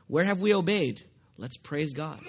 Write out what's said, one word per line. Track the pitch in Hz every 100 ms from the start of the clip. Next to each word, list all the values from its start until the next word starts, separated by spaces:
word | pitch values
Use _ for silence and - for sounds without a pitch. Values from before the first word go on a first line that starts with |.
| -
Where | 143 190
have | 196
we | 208
obeyed? | 202 170 208 135 107 - _ _ -
Let's | 120 -
praise | - 147 156
God. | 135 156 -